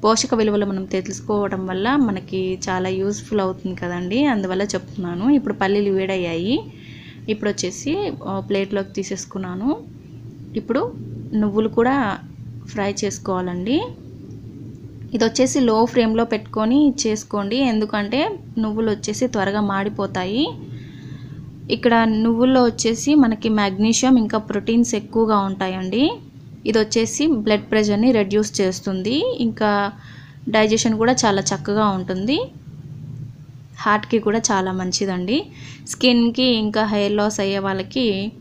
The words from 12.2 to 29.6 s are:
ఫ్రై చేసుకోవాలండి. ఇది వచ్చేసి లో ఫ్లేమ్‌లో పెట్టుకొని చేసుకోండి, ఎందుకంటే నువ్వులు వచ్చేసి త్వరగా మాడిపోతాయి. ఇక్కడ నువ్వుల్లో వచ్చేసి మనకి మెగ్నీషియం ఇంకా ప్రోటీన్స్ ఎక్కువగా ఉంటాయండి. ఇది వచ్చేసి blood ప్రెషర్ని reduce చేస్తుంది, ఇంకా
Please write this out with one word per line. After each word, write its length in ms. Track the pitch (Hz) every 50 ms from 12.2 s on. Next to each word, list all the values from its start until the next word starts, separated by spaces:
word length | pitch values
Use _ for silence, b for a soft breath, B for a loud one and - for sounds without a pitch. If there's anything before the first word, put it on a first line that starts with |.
| - - - - - - - - - - -
ఫ్రై 180 | 214 202 202 202 202 -
చేసుకోవాలండి. 760 | 202 196 - - - 190 185 180 180 180 180 180 208 254 320 440 494 - - - - - - - - - - - - - - - - - - - - - - - - -
ఇది 80 | 226 226 226
వచ్చేసి 340 | 220 - 254 262 - 285 262 233
లో 80 | 220 220 226 240 -
ఫ్లేమ్‌లో 320 | 254 233 220 220 220 233 226 -
పెట్టుకొని 460 | 214 214 - - 214 214 220 247 285 302 285 254 269 -
చేసుకోండి, 560 | 226 214 214 - - - 208 202 196 220 254 277 254 226
ఎందుకంటే 480 | 214 214 208 - 214 208 202 226 262 311 440 415 359 - - - - 220
నువ్వులు 260 | 220 214 214 226 208 208
వచ్చేసి 340 | 202 - - 208 208 254 247 254
త్వరగా 280 | 220 190 190 196 214 208 202 196
మాడిపోతాయి. 720 | 196 196 208 208 208 202 190 190 196 185 185 202 240 302 427 466 - B B B B B B B B B B B B B B B B B B - - - - - 233
ఇక్కడ 160 | - 247 226 233 226 226 220 214 220
నువ్వుల్లో 380 | 226 233 226 240 262 262 254 247 233
వచ్చేసి 420 | 226 - - 233 233 233 - 277 294 302 269
మనకి 260 | 226 220 214 - 226 220 214 202
మెగ్నీషియం 520 | 196 190 190 208 220 233 - - 254 262 247 220
ఇంకా 160 | 208 - 220 214 - -
ప్రోటీన్స్ 420 | 202 196 - 226 233 240 233 - 208 208
ఎక్కువగా 380 | - - 226 226 220 220 202 196 196
ఉంటాయండి. 540 | 190 190 190 185 185 190 185 190 190 226 269 339 480 466 - - - - - - - - - -
ఇది 100 | 220 226 214
వచ్చేసి 400 | 214 - 233 226 226 - - 285 320 311 226 208
blood 200 | 214 208 208 208 -
ప్రెషర్ని 400 | - 214 214 208 208 202 220 254 254 220
reduce 320 | 208 190 202 208 214 208 - -
చేస్తుంది, 580 | 202 185 185 - - 202 190 190 185 208 247 294 403 508 494 - 240
ఇంకా 240 | 226 220 -